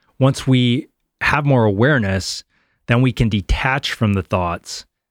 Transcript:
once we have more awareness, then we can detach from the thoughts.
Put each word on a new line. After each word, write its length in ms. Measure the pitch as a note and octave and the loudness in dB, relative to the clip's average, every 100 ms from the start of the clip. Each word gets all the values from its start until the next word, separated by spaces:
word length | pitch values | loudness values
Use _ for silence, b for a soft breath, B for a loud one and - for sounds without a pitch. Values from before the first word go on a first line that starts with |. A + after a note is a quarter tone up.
| _ - | _ 0
once 280 | C3 C3+ - | 0 0 0
we 400 | B2+ B2 A#2+ - _ _ _ | 2 2 0 -4 _ _ _
have 240 | - C#3 C#3+ | -2 0 2
more 200 | C3 A2 | 2 2
awareness, 800 | G2 B2+ C#3+ G2 F#2+ - - - _ _ _ - | 2 2 2 0 -4 -6 -10 -14 _ _ _ -2
then 140 | A#2+ | 2
we 100 | C3 | 2
can 180 | A2 A#2 | 2 0
detach 640 | G#2 - - C3+ C3+ - | 0 0 -2 0 -4 -6
from 200 | - G#2+ | -2 0
the 100 | G2 | 0
thoughts. 640 | F2+ G2 F2 F2 - - - _ _ | -2 -4 -2 -6 -10 -16 -18 _ _